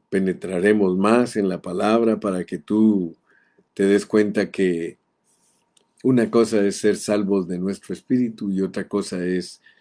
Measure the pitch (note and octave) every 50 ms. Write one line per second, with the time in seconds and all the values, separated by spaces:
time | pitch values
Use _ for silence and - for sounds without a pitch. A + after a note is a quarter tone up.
0 | _ _ - G2 F#2+ F#2+ F2+ - - F#2 F#2 F2 F#2 G#2 G#2+ G#2+ G2+ F#2 F2+ F#2
1 | G2 G#2 A2+ A#2+ B2 A#2+ - A2 G2 F#2+ F2+ F2 - - F2 F#2+ G2+ G#2 A2+ A#2
2 | A#2 A2+ G#2+ G2+ G#2+ G2+ F#2 F2+ F2 - F#2+ D#2+ - - G#2 G#2+ A2 A2 G#2 G2
3 | F2+ E2 D#2+ - _ _ _ _ _ _ _ _ _ _ _ - G2 G2 G2+ G2+
4 | - - - G#2+ G#2+ G#2 G#2 A2 G2 E2+ - - F#2+ F#2 F2 E2 E2+ E2 - _
5 | _ _ _ _ _ _ _ _ _ _ _ _ _ _ _ _ _ _ _ _
6 | - B2+ C3 B2 A2+ G#2+ A2+ A#2+ A#2 - A#2 G#2 G2+ G2+ F#2+ - - G#2+ G2 -
7 | - - G#2 G#2+ G2+ F#2+ G2+ G2 F2+ E2 F#2 F2 F#2 G2 G2 - - - F#2 F2
8 | - - C3 B2 B2 A2+ A2 - A2 G2+ F#2+ F#2+ F#2+ F2+ F#2 G#2 F#2 - - G2+
9 | F#2+ - F#2+ F2+ F2 F2+ F#2 F2+ F2 - - - _ _ _ _